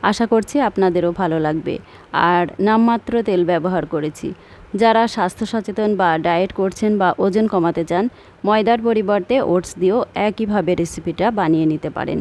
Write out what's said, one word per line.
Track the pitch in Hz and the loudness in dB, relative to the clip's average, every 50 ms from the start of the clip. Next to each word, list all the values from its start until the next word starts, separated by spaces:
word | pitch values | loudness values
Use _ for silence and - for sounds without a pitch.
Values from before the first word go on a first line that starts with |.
| - | 0
আশা | 190 208 - 233 | 0 0 0 0
করছি | 214 240 226 208 - - 294 | 2 2 2 0 0 -2 0
আপনাদেরও | 277 220 - - 190 185 170 180 170 175 | 0 0 0 2 0 2 2 2 0 0
ভালো | 175 170 190 170 160 160 | -2 0 -2 -2 0 0
লাগবে। | 156 151 156 160 160 - - - - - - - - - - 143 - 170 | 0 0 -2 -2 -4 -4 -6 -6 -8 -16 -20 -20 -20 -6 -2 2 2 4
আর | 175 175 175 - - - | 4 2 2 0 -2 -2
নামমাত্র | 190 208 220 220 226 233 233 233 - - 226 240 226 | 0 2 4 4 4 4 2 0 -2 -2 -2 -2 0
তেল | 220 202 180 175 | 0 0 0 2
ব্যবহার | 165 180 165 151 180 185 180 156 | 2 0 0 0 0 -2 -2 -4
করেছি। | 156 - 156 147 156 151 - - - 185 - - - - - - - - | -2 -4 -4 -4 -4 -6 -6 -10 -10 -10 -10 -16 -20 -20 -20 -20 -10 -4
যারা | 196 220 226 226 220 226 226 | 2 2 4 4 4 2 0
স্বাস্থ্য | - - 196 185 - - 226 | 0 -2 -2 -2 -2 -4 -8
সচেতন | 208 - 226 196 - 196 - 214 214 214 | -4 -4 -4 -4 -4 -4 -2 0 0 2
বা | 185 190 175 160 160 | 2 2 2 2 2
ডায়েট | 160 180 170 170 185 196 - | 0 0 2 2 0 -2 -2
করছেন | - 190 190 180 - - 214 214 202 | -2 -2 -2 -2 -2 0 0 2 2
বা | 196 180 - - | 2 2 2 2
ওজন | 185 196 180 214 220 220 | 0 0 2 0 0 0
কমাতে | - 185 165 170 165 - 170 | 0 0 0 0 0 -2 -4
চান, | 151 170 175 208 247 - - - - - - - | -2 -2 -2 -2 -2 -6 -8 -20 -20 -20 -6 -2
ময়দার | 196 208 220 214 220 233 233 | 0 2 2 4 2 2 2
পরিবর্তে | 220 233 226 220 208 185 208 202 180 - 240 269 - - 170 | 2 0 0 0 0 0 0 0 0 0 0 0 0 2 0
ওটস | 180 180 - - - | 0 0 -4 -8 -2
দিয়েও | 175 185 196 247 214 - - - 196 214 | 0 2 2 2 -2 -2 -4 -4 -2 -2
একইভাবে | 196 - 220 202 208 208 175 160 180 | -2 -4 -4 -2 0 0 0 0 0
রেসিপিটা | 160 170 165 - - 180 180 156 - 180 220 | 0 -2 -4 -4 -8 -8 -8 -4 -2 -2 -2
বানিয়ে | 233 208 190 156 160 160 160 | 0 0 0 2 2 2 2
নিতে | 156 156 - - 156 | 0 0 -2 -4 -8
পারেন। | - - - - 147 151 | -8 -6 -6 -6 -4 -6